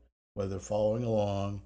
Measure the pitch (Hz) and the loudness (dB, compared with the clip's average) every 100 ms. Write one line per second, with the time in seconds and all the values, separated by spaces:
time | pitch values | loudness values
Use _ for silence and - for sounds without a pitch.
0 | _ _ _ 101 98 95 - 104 107 113 | _ _ _ -6 -4 -4 -2 2 2 2
1 | 120 110 101 98 98 101 | 2 2 2 0 -2 -4